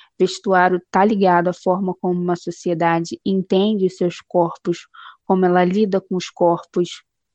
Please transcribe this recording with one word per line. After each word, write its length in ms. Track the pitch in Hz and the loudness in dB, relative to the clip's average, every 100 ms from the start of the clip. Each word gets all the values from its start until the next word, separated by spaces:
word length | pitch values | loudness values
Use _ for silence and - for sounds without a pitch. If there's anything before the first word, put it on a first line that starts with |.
| _ - | _ -4
Vestuário 640 | 185 - 202 185 180 180 - | -2 -2 0 2 2 0 -2
tá 160 | 185 | 0
ligado 440 | 214 202 185 175 175 | 2 2 2 2 0
à 40 | |
forma 400 | 180 185 180 185 180 | -2 -2 -2 -4 -4
como 200 | 185 180 | -4 -4
uma 160 | 180 175 | -4 -4
sociedade 840 | 180 170 180 165 170 165 170 - 196 | -8 -8 -6 -2 0 0 -4 -8 -4
entende 600 | 190 180 190 208 208 185 | -4 0 0 0 0 -2
os 100 | - | -2
seus 240 | 175 - | -4 -4
corpos, 680 | - 180 170 - 175 170 - - - - | -4 -2 -2 -4 -6 -6 -10 -20 -20 -12
como 200 | - 190 | -2 0
ela 200 | 180 180 | 2 2
lida 360 | 180 202 208 185 | 2 0 0 -2
com 140 | - | -4
os 160 | 180 - | -6 -8
corpos. 720 | - 175 165 - 180 175 - _ _ _ | -2 0 0 -4 -4 -4 -8 _ _ _